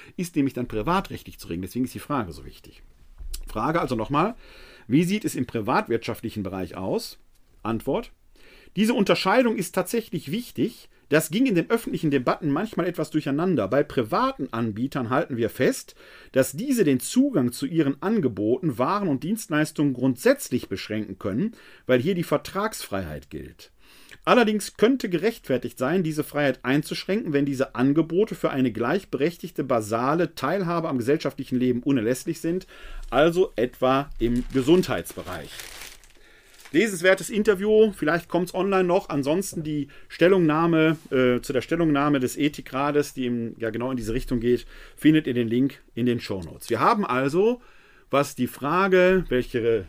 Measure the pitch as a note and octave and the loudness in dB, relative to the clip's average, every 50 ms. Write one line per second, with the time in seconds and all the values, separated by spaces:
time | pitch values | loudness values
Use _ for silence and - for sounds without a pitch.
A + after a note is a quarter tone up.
0 | - - - - F3+ - - D3 C#3 C3+ - C3+ B2 - A#2 G#2+ A2 D#3 F3+ G3 | -20 -12 -8 -8 -8 -2 0 0 0 0 -2 -4 -6 -4 -4 -2 0 0 0 0
1 | - - A2 - - F#2+ - - - - E2+ F2 F#2 F2+ - A#2+ C3 - - G#2 | 0 -4 -8 -14 -14 -16 -18 -14 -10 -8 -8 -6 -8 -6 -4 -4 -4 -4 -6 -10
2 | - - D3 C3 G#2+ E2+ D2+ C#2 C2+ C#2+ - - - - - - - - - - | -6 -4 -4 -4 -4 -4 -10 -14 -16 -18 -18 -20 -20 -20 -20 -20 -20 -20 -20 -20
3 | - - - - - - - - - - - G#2+ A#2 D3+ D#3+ E3+ F3 - B2+ A2 | -20 -20 -18 -14 -12 -12 -10 -10 -10 -8 -6 -4 -2 -2 0 -2 -2 -2 -4 -4
4 | A2 - C#3+ D3 F3 A3 A#3+ - - - - - - - - - - - A#2 D#3 | -4 -2 0 0 0 0 -2 -8 -16 -20 -20 -20 -20 -20 -20 -18 -4 0 2 2
5 | F3+ E3+ G3+ G#3+ - D3+ - - B2+ - - A#2 G#2 A2 C#3+ G#3 G#3 - A#2 A2 | 2 2 0 -2 -4 -4 -4 -4 -6 -4 -4 -4 -2 0 0 0 0 0 -2 -2
6 | - - A2 - - A2 - G#2+ F#2 F#2+ F#2+ F#2+ F2+ - - F#2 F#2+ G#2 E3+ A#3 | -2 -6 -8 -6 -8 -8 -6 -6 -6 -6 -6 -6 -8 -8 -8 -8 -4 -4 -4 -4
7 | - - - - _ _ _ - _ _ _ - - G#2+ A#2 G#2+ - C3 D3+ A3 | -6 -8 -14 -20 _ _ _ -20 _ _ _ -8 -6 -4 -4 -4 -2 -2 -4 -4
8 | A#3 - - _ _ _ - - - - - - - - - F3 A3 A3 B3 A3+ | -4 -8 -16 _ _ _ -20 -20 -20 -20 -20 -20 -20 -6 -2 2 2 2 4 4
9 | G3 G3+ F3 - - F#3+ G#3 B3+ B3+ A#3 G#3+ - E3 - - F#3+ F3+ - - A#3 | 2 2 2 2 2 4 4 4 4 4 0 -2 -4 -4 -2 -4 -2 -2 -2 -4
10 | - - - D#3+ - C3 E3 A#3+ B3 - - - D#3 A#3 - - - - _ _ | -4 -4 -6 -8 -6 -6 -6 -6 -6 -6 -4 -4 -4 -4 -4 -10 -20 -20 _ _
11 | _ - C#3+ D#3 D#3 - D#3 A3+ C4+ C4+ F#3+ E3 - - A#3 A#3 - - A#3+ D#3 | _ 0 2 2 2 0 0 0 2 2 2 2 2 2 0 -2 -2 -4 -4 -2
12 | - D3+ C#3 C3 B2 D#3+ - - - C#3+ C#3 D#3 A3+ A3 - A3 G#3+ F3+ E3+ - | 0 0 0 2 0 0 -2 -2 -2 -2 0 0 -2 -2 -2 -2 -2 -2 -2 -4
13 | D#3 - - D3+ - D3 C3+ D3+ F3+ F#3+ E3+ B2 G2 F#2+ B2 C#3+ D3 - - C#3 | -4 -2 -2 -2 -2 -2 -2 0 0 0 0 0 0 2 2 0 0 0 -2 -2
14 | A2+ A2 F3 G#3 B3+ C4+ C4+ - C#3+ - - A2+ A#2+ A2+ G2 A2 B2+ C#3 - C#3+ | -2 0 0 0 0 -2 -2 -4 -8 -6 -4 -4 -4 -2 -2 -4 -4 -4 -4 -4
15 | A#2+ A2+ B2+ C#3 - - B2+ A2+ A#2 G2+ - - C3 G#3 C4+ - - - - - | -2 0 0 0 0 0 -2 -2 -2 -2 0 0 0 0 0 -2 -8 -16 -20 -20
16 | - - - - - - - C3 C3 - - D#3 B3 D4 C4 A#3 F#3 D3 C3+ B2 | -20 -20 -20 -20 -16 0 2 2 2 2 -2 -6 -4 0 2 2 4 4 2 2
17 | - - - B3 C#4 C#4+ A#3 D#3 B2 A#2+ A#2+ - C#3 D#3 E3+ D#3+ D3 C3+ C#3 - | 0 0 2 2 2 4 2 2 0 0 -2 -4 -6 -2 0 0 0 0 -2 -2
18 | E3 G3 A#3 G#3+ D3 B2 G2 F#2 G#2+ A2 B2+ - F#3 D#3 A2+ G2+ B2+ D#3 F#3+ G#3 | -2 -2 0 2 0 0 0 0 0 0 0 0 0 -2 0 0 0 0 0 0
19 | G3+ E3 C#3 B2+ D3 E3+ A3+ A3 - - D3+ D3+ D#3 - - - D3+ C#3+ B2+ A#2 | 0 -2 -2 -2 -2 -4 -4 -6 -4 -2 0 0 0 0 0 0 0 0 0 2
20 | B2+ C3+ B2+ - - B3 C#4 - - - B2 A#2+ - - G2 - - - G#2+ G#2+ | 0 0 0 2 2 2 2 2 0 -4 -4 -4 -4 -6 -8 -8 -6 -6 -6 -6
21 | G#2 - G2 - - G2+ F#2+ B2+ F#3+ A#3+ - - - - - - _ - B2+ - | -6 -6 -8 -6 -6 -4 -2 -2 -2 -4 -6 -10 -20 -20 -20 -8 _ 2 2 2
22 | - F3+ G3 F3 D#3+ - D#3 C#3+ - - - G3 G#3 G#3+ - - - - G2 G2 | 2 0 0 -2 0 0 -2 -2 -2 -6 -6 -4 -4 -4 -6 -10 -10 -8 -6 -6
23 | F2+ D2+ D2+ C#2+ - - - C#2 C2 C2+ - - - - _ _ - - - - | -6 -8 -10 -12 -12 -12 -12 -12 -12 -14 -18 -20 -20 -20 _ _ -20 -20 -20 -20
24 | - - - - - D#3 G3 B3 A#3 G#3+ G#3+ G#3 - - - - G#3 A#3+ C#4 B3+ | -20 -20 -20 -4 0 4 4 6 4 4 2 -2 -4 -8 0 2 4 4 4 2
25 | - G3+ E3+ D#3 F3 A#3 A#3 - - - C3 B2 - A#2+ - - B2+ C3+ E3+ F#3+ | -2 -2 -2 -2 -2 -2 -4 -4 -4 -2 -2 -2 -2 -6 -6 -4 -2 0 0 0
26 | E3 D#3+ D3+ D3+ D3 - - D3 D3 C3+ B2+ - - B2 C#3 D3+ - - F3+ - | 0 0 -2 -4 -4 -4 -2 0 0 0 0 -2 -2 0 0 0 0 -2 -6 -6
27 | - - F#3+ A3 - E3 C#3+ C#3+ C#3 C#3 C#3 B2 C3 - - A#2 B2+ C#3 C#3+ E3 | -4 -4 -4 -2 -2 0 0 0 0 0 0 0 -2 -2 0 2 2 4 4 2
28 | D3+ D#3 E3 F#3 A3 - E3 - - - - C3 C3 B2 G2+ G#2+ A#2 B2 D#3+ G3+ | 2 2 2 2 2 2 0 -2 -2 -2 0 0 0 0 0 0 0 0 0 0
29 | - - - B2+ C#3 F3 F3 - - F3+ - - C#3+ C3 B2+ A2+ G#2+ G2+ A#2 A2+ | -2 -4 -2 0 0 -2 -2 -6 -10 -8 -6 -6 -2 0 0 0 0 0 0 0
30 | B2 C#3 D#3 F3 E3+ D#3 - - - C#3 F3+ G#3 F3+ E3 E3+ E3+ D#3+ D#3+ C#3 B2 | 2 2 2 2 0 -2 -2 -4 -2 -2 0 0 -2 -2 -2 -2 -2 -2 -2 0
31 | A2 B2+ D3 E3 - C#3 - - C3 - B2+ B2 B2+ B2+ B2 A#2+ - C#3+ C#3 B2+ | 2 2 2 2 0 -4 -6 -6 -6 -4 0 2 2 2 2 2 0 2 2 2
32 | G#2 A#2 C3 - - E3+ D#3+ - - E3 F3 F#3 - - - - - - - - | 2 0 0 0 -2 -6 -6 -4 -2 -2 -2 -2 -6 -10 -16 -18 -14 -14 -12 -12
33 | - - A2+ C3 D#3 E3+ E3 F3+ F#3 - - G#2+ A#2+ B2+ - - C3 B2+ C3+ C3+ | -8 0 2 4 4 4 4 2 0 0 0 -2 -2 -2 0 0 2 2 2 2
34 | C#3+ - - - A2 A#2 A#2+ B2 A#2+ - - C3+ A#2+ C#3 E3+ F#3 - C3 A2 F2 | 0 -4 -4 -2 0 0 0 0 -2 -2 -2 0 4 6 6 6 4 2 -2 -4
35 | E2 - - F#2+ - G2+ F#2+ F2 C#2 - - - - - - - - - - - | -6 -8 -12 -12 -10 -10 -10 -10 -12 -14 -16 -16 -16 -16 -16 -16 -16 -18 -18 -20
36 | - - - - - - - - _ - - - - - - E3 A3 A3+ F#3+ D#3+ | -20 -20 -20 -20 -20 -20 -20 -20 _ -20 -20 -20 -12 -2 0 2 2 2 0 2
37 | F3 F#3 F#3+ F#3+ E3+ - - G3+ G#3+ A3 G3+ F#3 G3+ G#3+ G#3+ G#3+ A3 G#3+ F#3+ - | 4 4 4 4 0 -2 -2 2 2 2 2 2 2 4 6 6 6 6 4 0
38 | D3+ D3+ E3 E3+ - - - F3 F3+ - - F#3 F#3 G3+ G3 F#3 F#3 F3 F3 F#3+ | 0 0 0 0 -2 -2 -2 0 0 -2 -2 -2 0 2 2 2 4 4 2 2
39 | - - E3 C#3+ B2+ C#3 D#3+ F#3+ G3 - - F3+ D3 D#3 D3+ D3 C#3 - - - | 0 -2 -4 -2 0 0 0 0 -2 -4 -6 -8 -6 -4 -4 -4 -6 -8 -12 -18
40 | - - - - E3 F3+ G3 F#3+ E3+ D3+ D3 D#3+ E3 E3+ E3 D#3+ D#3 D#3+ D#3 - | -18 -14 0 2 4 6 6 6 4 4 4 4 4 4 4 4 4 4 2 0
41 | - - - C3 B2+ B2 B2 A#2+ - - C3 A#2+ - - E3 E3+ E3+ D#3 C#3+ C#3 | -4 0 2 4 4 4 2 2 -2 -2 -2 -2 -2 -2 0 2 2 2 2 2
42 | C#3+ D3 D3 C3+ B2+ A#2+ - - C#3 D3 D3 - - - C3 C3+ C#3+ D3 C#3+ D3 | 2 2 2 2 0 -2 0 0 0 0 -2 -4 -10 -6 -4 -2 -2 0 0 0
43 | C#3+ - - C3+ B2+ A#2+ A#2+ A#2+ A#2 A2 - - A2+ A2 G#2+ A2+ B2 C3 C3 A#2+ | 0 -2 -4 -4 -4 -2 -2 -2 -4 -6 -6 -6 -6 -4 -4 -4 -4 -4 -4 -4
44 | G#2+ G#2+ A2+ B2+ - - C3 A#2 A2+ B2 B2 A#2+ - - - - - - - - | -4 -4 -4 -4 -2 -2 -2 0 2 2 2 2 0 -6 -18 -20 -20 -20 -6 2
45 | - D3+ D#3 D#3 D#3 C#3 A#2+ B2 A#2 A2 A#2 B2 C3+ C3+ - - _ _ - A#2 | 4 4 6 4 2 0 0 0 0 0 2 2 2 0 -2 -8 _ _ -6 -2
46 | A#2+ B2 A#2 A#2 - - G#2 F#2+ E2+ D2+ - - - - A2+ A2 D3 G3+ A#3 G#3+ | 0 0 0 0 -2 -6 -6 -8 -8 -10 -14 -14 -6 -4 -2 2 2 2 2 2
47 | G3 - B2 B2+ C3+ C#3+ D3 F3+ G#3 A#3 B3 A#3+ - - - - - _ - - | 0 0 0 0 0 0 2 2 2 2 0 -2 -8 -16 -20 -20 -20 _ -20 -20
48 | _ _ B2+ C#3 C#3+ C#3+ - - B2 A#2 - - B2+ C#3+ E3 F3+ G3 G3 F#3 F#3 | _ _ 0 0 0 0 -2 -4 -4 -4 -4 -6 -4 0 0 2 2 2 4 4
49 | F3+ F#3 F#3+ F#3 D#3+ - B2+ B2+ A#2+ - - A#2+ A2 A#2 A2+ G#2 F2 | 6 6 4 2 2 0 0 0 0 -2 -2 0 2 2 2 0 -2